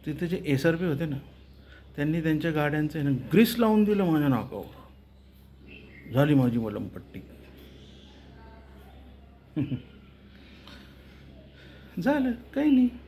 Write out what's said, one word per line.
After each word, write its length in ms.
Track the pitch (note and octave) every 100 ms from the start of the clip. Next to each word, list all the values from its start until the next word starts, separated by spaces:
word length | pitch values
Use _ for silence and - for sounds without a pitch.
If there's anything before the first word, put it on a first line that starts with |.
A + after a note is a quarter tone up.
| -
तिथे 200 | C#3+ F3
जे 160 | F3+ D#3+
एसआरपी 380 | C3+ E3 E3
होते 220 | F3+ C#3 D#3+
ना, 100 | C3+ - - - - - - - -
त्यांनी 260 | D3 E3
त्यांच्या 280 | D#3+ D#3 E3+
गाड्यांचं 480 | D3+ D3 D3+ D3+ D#3+
आहे 100 | C#3+
ना 80 | B2+ -
ग्रीस 260 | F3 A#3 A#3
लावून 260 | A3+ G#3+
दिलं 200 | G#3 G3+
माझ्या 240 | F3+ D#3 C#3+
नाकावर, 1800 | A#2+ G2+ G2+ - - - - - - - - - - - - - - -
झाली 220 | A#2+ D3
माझी 240 | C#3 B2 A#2
मलमपट्टी. 600 | A2 G#2 G2+ F#2+ - F#2+ - - - - - - - - - - - - - - - - - - - - - - - D#3
<laughs> 180 | C3+ A#2+ - - - - - - - - - - - - - - - - - - - - - -
झालं, 300 | F#3 C#4+ B3+ A#3 -
काही 160 | C4+ D4+
नाही 180 | B3+ B3 -